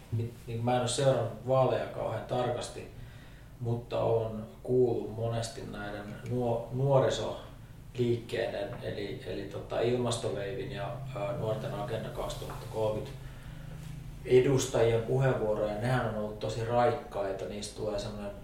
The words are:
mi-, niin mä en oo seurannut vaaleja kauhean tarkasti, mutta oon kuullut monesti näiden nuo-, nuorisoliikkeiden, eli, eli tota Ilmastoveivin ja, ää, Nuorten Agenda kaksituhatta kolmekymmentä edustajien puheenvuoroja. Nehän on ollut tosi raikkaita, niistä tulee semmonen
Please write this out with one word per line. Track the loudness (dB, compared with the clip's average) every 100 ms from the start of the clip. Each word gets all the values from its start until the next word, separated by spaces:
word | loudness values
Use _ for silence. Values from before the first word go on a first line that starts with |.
| -4
mi-, | -2 -2 -6 -8
niin | -2 2
mä | 2
en |
oo | 2
seurannut | 4 6 6 2 -2 2
vaaleja | 6 6 4 0
kauhean | -2 -2 -2 -2
tarkasti, | 0 0 0 -4 -8 -10 -12 -14 -14 -16 -18 -16 -6
mutta | -2 -2 -2 0
oon | 4 4 2 -4 -8 -8
kuullut | 2 6 6 4 -2 -2
monesti | -2 -2 -4 -6 -10
näiden | -8 -6 -6 -8 -8 -4
nuo-, | 0 2 0 -2
nuorisoliikkeiden, | 2 6 6 6 2 -2 -6 -10 -14 -16 -16 -8 0 2 2 0 -2 0 -2 -4 -6
eli, | -6 -4 -6 -6 -6
eli | -6
tota | -6 -8 -4 0
Ilmastoveivin | 2 4 2 0 -2 -2 -4 -4 -6
ja, | -6 -6 -6 -6 -4
ää, | -4 -2
Nuorten | 0 -2 -2
Agenda | -4 -4 -4 -4
kaksituhatta | -4 -6 -6 -8 -8 -6
kolmekymmentä | 0 2 0 -4 -8 -10 -12 -12 -10 -10 -10 -10 -10 -10 -6 6
edustajien | 8 8 6 4 4 6 4
puheenvuoroja. | 4 4 4 4 2 2 0 0
Nehän | 0 2 0
on | -2
ollut | -4 -4
tosi | -4 -2 0
raikkaita, | 4 4 4 -2 -4 -2 -2 -6
niistä | -6 -8 -4
tulee | -4 -2
semmonen | -4 -6 -8 -10